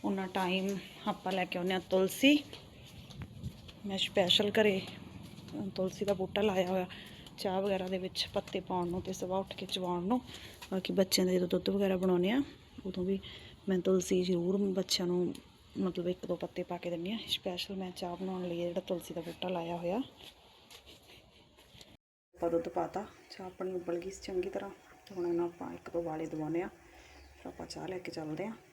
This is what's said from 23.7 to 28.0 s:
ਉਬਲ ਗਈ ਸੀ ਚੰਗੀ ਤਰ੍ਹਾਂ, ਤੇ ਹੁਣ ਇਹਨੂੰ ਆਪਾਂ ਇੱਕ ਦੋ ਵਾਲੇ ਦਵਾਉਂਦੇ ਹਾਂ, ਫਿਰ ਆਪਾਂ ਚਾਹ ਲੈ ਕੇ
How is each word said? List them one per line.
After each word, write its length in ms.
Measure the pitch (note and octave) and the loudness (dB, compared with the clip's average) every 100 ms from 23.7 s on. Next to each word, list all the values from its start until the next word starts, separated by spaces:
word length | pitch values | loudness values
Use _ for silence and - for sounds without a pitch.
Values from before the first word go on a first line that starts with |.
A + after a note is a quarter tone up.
ਉਬਲ 260 | F#3 E3+ E3+ | -4 -4 -4
ਗਈ 120 | F#3 | -4
ਸੀ 100 | F#3+ | -10
ਚੰਗੀ 280 | - F#3+ F#3+ | -6 -2 -2
ਤਰ੍ਹਾਂ, 200 | G3 G3 | -4 -8
ਤੇ 460 | - - - - F#3+ | -12 -20 -20 -14 -4
ਹੁਣ 120 | F3 | 0
ਇਹਨੂੰ 180 | E3+ E3+ | 2 0
ਆਪਾਂ 280 | E3+ E3+ | -4 -10
ਇੱਕ 160 | E3+ - | -10 -6
ਦੋ 120 | E3+ | -4
ਵਾਲੇ 240 | E3+ D#3 D#3+ | -2 -4 -4
ਦਵਾਉਂਦੇ 360 | D#3 D3+ E3 | -4 -2 0
ਹਾਂ, 80 | F#3+ | -2
ਫਿਰ 800 | - - - - - - - - | -6 -20 -20 -20 -20 -20 -16 -14
ਆਪਾਂ 180 | - D#3+ | -12 -12
ਚਾਹ 220 | - D#3 | -8 -6
ਲੈ 100 | |
ਕੇ 140 | F#3 | -6